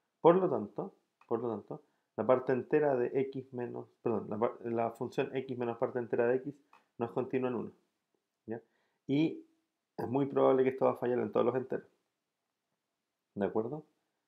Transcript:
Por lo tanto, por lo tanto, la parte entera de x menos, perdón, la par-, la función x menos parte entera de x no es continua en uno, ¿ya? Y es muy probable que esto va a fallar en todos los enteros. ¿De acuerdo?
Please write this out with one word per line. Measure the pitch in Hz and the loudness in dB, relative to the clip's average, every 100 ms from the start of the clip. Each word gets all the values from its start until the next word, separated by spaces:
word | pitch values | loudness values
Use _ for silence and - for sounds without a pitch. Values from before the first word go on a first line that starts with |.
| _ _ | _ _
Por | 156 185 | 8 8
lo | 185 | 4
tanto, | 117 101 - 196 - _ _ - | 0 -4 -8 -10 -12 _ _ -4
por | 117 | -4
lo | 120 | -2
tanto, | 104 - 143 _ _ _ - | -6 -8 -16 _ _ _ -2
la | |
parte | 107 127 135 | 2 2 2
entera | 123 - 151 147 | -2 2 2 2
de | 127 120 135 | 2 0 0
x | 135 131 - | -2 -6 -10
menos, | 123 120 123 117 _ | -8 -8 -10 -14 _
perdón, | 120 107 - | -2 -2 -2
la | 104 | -2
par-, | 120 - | -2 -2
la | 117 117 113 | -6 -2 -2
función | - 120 - 135 135 | -4 -8 -4 -4 -4
x | 131 123 | -6 -6
menos | 120 117 | -4 -4
parte | 123 123 | -4 -4
entera | 113 123 120 | -2 2 2
de | 131 | 2
x | 143 - _ - _ - | -2 -14 _ -20 _ -8
no | 117 | -6
es | |
continua | 135 123 127 127 | -4 -2 -2 -2
en | 113 | -4
uno, | 104 - _ _ _ _ _ _ - | -8 -14 _ _ _ _ _ _ -12
¿ya? | 110 _ _ _ _ - | -12 _ _ _ _ -2
Y | 139 160 - - _ _ _ _ - | 0 0 -2 -16 _ _ _ _ -8
es | 107 | -2
muy | 135 139 | 0 0
probable | 135 135 131 | 4 4 6
que | 131 | 2
esto | 131 | 2
va | 127 | 0
a | 123 | 2
fallar | 123 123 | 0 0
en | 107 | 0
todos | 113 117 | 2 2
los | 127 | 0
enteros. | - - - _ _ _ _ _ _ _ _ _ _ _ _ _ _ | -4 -8 -8 _ _ _ _ _ _ _ _ _ _ _ _ _ _
¿De | 101 95 | -4 -2
acuerdo? | 110 117 151 - _ _ _ | -2 -4 -8 -14 _ _ _